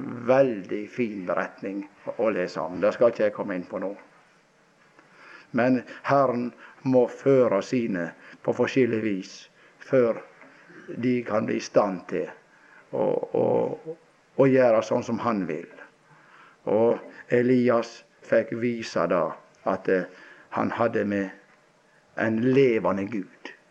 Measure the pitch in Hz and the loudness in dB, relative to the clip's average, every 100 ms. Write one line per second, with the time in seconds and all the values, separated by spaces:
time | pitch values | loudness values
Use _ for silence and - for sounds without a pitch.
0 | - 120 120 131 135 104 92 104 104 - | -10 -4 2 4 4 0 -6 -8 -6 -4
1 | 113 104 90 92 92 - 107 101 98 _ | -4 -4 -4 -4 -4 -8 -10 -8 -10 _
2 | - - - 90 90 - 80 87 101 - | -10 -2 0 0 -2 -4 -6 -2 -2 2
3 | 120 - 107 104 98 90 90 98 95 101 | 2 2 -2 -2 -6 -8 -8 -8 -8 -10
4 | - _ _ _ _ _ _ _ _ _ | -18 _ _ _ _ _ _ _ _ _
5 | _ - - - - 120 123 127 - - | _ -20 -20 -20 -6 0 2 0 -2 -10
6 | - 139 131 120 120 - - - 135 127 | 0 2 2 0 -6 -10 -20 -8 2 4
7 | 117 - 135 135 117 98 95 131 113 92 | 4 2 4 4 4 2 0 -2 -2 -4
8 | 85 - - - - 117 120 135 117 113 | -6 -10 -20 -6 -4 0 0 2 2 0
9 | 110 95 98 - - _ - _ - 135 | -2 -4 -8 -18 -20 _ -20 _ 0 2
10 | 117 101 - - - - - - - - | 2 0 -10 -20 -20 -20 -20 -20 -14 -4
11 | 123 123 113 104 117 113 - 131 104 90 | -2 -2 -2 -2 0 -4 0 2 2 -2
12 | - 87 82 - _ _ _ - _ - | -6 -6 -6 -10 _ _ _ -20 _ -2
13 | - - - - - - - - 160 165 | -2 -2 -2 0 2 2 -2 -6 -12 -16
14 | _ _ _ - 139 131 123 113 - 120 | _ _ _ 2 4 6 6 4 2 -2
15 | 120 107 113 107 82 76 - - - _ | -2 -4 -2 -2 -2 -6 -10 -18 -20 _
16 | _ _ _ - - _ - 107 117 - | _ _ _ -20 -20 _ 0 2 2 0
17 | - - - 123 123 127 120 117 110 - | -6 -20 -2 2 4 4 4 2 -2 -12
18 | - _ - 113 107 113 120 117 110 101 | -20 _ 0 0 0 -2 -4 -4 -4 -2
19 | 87 92 80 - - _ - 95 - 92 | 0 0 0 -6 -18 _ -4 -2 0 0
20 | 87 - - - - 113 107 - 117 110 | 0 -12 -20 -20 -8 -4 -4 -2 -2 0
21 | 101 101 98 - _ _ _ _ _ _ | -2 -2 -4 -10 _ _ _ _ _ _
22 | _ - 113 110 127 131 135 110 90 98 | _ -4 -2 0 2 4 4 4 0 -2
23 | 98 113 - - - - _ | -4 -8 -10 -16 -20 -20 _